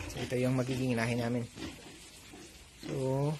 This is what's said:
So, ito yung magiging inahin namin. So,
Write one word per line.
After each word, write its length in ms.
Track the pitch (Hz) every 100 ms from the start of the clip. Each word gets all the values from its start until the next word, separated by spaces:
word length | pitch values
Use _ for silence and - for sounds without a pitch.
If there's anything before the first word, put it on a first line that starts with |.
| -
So, 80 | 135
ito 160 | 123
yung 240 | 123 127 131
magiging 360 | 127 127 127
inahin 280 | 117 117 120
namin. 220 | 117 123 120 - - - - - - - - - - - - -
So, 480 | - 139 131 135 143